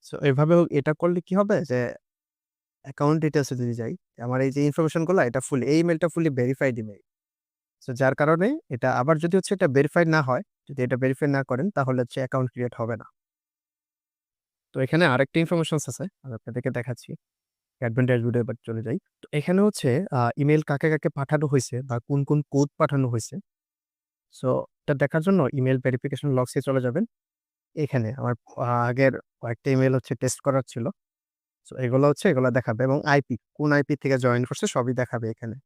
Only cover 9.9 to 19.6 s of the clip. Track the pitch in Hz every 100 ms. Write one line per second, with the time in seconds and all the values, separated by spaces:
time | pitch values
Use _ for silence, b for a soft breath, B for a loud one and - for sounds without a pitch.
9.9 | 175 165 160 131 127 208 _ _ 139 123
10.9 | 127 131 135 147 139 135 123 180 180 131
11.9 | 127 123 - 127 131 127 - 123 - 117
12.9 | 110 - _ _ _ _ _ _ _ _
13.9 | _ _ _ _ _ _ _ _ 135 131
14.9 | 160 170 127 135 165 165 170 160 156 -
15.9 | 123 170 _ 135 113 - 117 131 120 120
16.9 | 123 - - _ _ _ _ _ _ 120
17.9 | 113 127 123 117 117 110 113 - 113 107
18.9 | 160 _ _ - 151 143 190